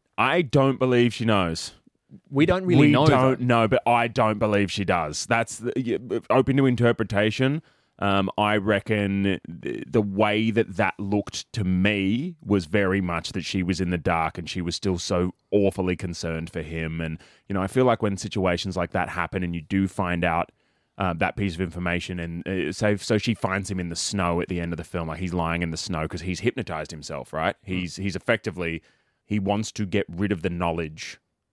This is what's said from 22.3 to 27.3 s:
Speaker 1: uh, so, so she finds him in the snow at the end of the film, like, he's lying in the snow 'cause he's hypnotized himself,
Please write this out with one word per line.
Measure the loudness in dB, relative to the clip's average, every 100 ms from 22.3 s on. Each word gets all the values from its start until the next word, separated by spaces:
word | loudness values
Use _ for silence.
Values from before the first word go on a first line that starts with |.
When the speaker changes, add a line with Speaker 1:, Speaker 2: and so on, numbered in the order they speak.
| -8 -4
Speaker 1:
uh, | -4 -4
so, | 0 0 0
so | 0 0
she | 0
finds | -2 -2 -2 -4
him | -4
in | -4
the | -4
snow | -4 0 0 0
at | -2
the | -4
end | -4
of | -6
the |
film, | -6 -6 -6
like, | -6
he's | -4
lying | -2 0 0
in | -2
the | -4
snow | -6 -4 -4
'cause | -6
he's | -6 -2
hypnotized | -2 -2 -6 -6 -8
himself, | -12 -10 -10 -8